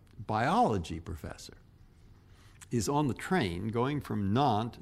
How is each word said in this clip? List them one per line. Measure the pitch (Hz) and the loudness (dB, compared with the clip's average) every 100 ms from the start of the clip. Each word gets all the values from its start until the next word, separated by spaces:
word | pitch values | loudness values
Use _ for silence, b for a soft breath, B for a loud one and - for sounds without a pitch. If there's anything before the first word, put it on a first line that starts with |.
| - - 107 | -20 -16 -4
biology | 107 127 208 220 104 80 82 | 0 2 4 4 2 -2 -8
professor | 82 85 - - - - - - - - - b b b b b - | -8 -10 -10 -12 -16 -20 -20 -20 -20 -20 -20 b b b b b -4
is | 120 135 | -2 2
on | 143 147 | 2 2
the | |
train | - - 185 104 85 110 | -2 0 2 2 0 -2
going | 117 131 147 | 0 0 0
from | - 110 98 | -2 -2 2
Nantes | 113 143 107 117 - | 4 4 2 0 -8